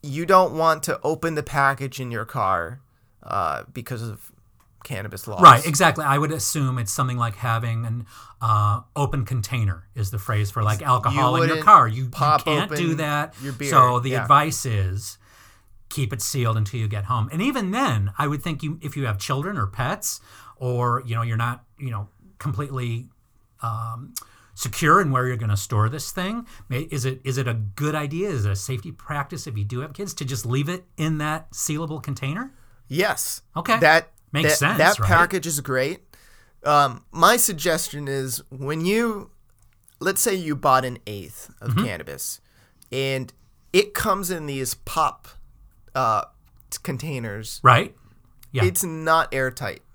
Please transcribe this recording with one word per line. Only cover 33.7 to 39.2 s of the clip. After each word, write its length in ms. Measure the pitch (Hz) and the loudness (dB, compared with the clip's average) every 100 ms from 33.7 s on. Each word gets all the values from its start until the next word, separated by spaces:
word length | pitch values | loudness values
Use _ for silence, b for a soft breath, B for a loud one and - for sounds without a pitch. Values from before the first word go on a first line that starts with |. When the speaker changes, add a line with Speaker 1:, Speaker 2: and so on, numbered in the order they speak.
| 226 | 4
Speaker 1:
That, 320 | 156 160 - _ _ | 6 6 4 _ _
Speaker 2:
Makes 280 | 143 156 151 | 0 2 2
Speaker 1:
that, 180 | 147 196 | 2 4
Speaker 2:
sense, 0 | |
Speaker 1:
that 220 | 160 202 | 4 4
Speaker 2:
right? 80 | 185 | 4
Speaker 1:
package 400 | 170 175 185 165 | 6 4 0 -2
is 120 | 143 | -4
great. 400 | 139 131 139 185 _ b b b b b | -2 -2 -2 -6 _ b b b b b
Um, 400 | 143 147 143 117 - | 2 4 4 0 -12
my 240 | 160 175 240 | 4 6 6
suggestion 720 | - 165 175 156 - 147 139 | 2 0 0 0 -4 -8 -6
is 360 | 135 131 117 - | -4 -4 -8 -10
when 340 | 135 139 160 175 | -10 -6 -2 0
you, 460 | 214 233 208 | 2 0 -4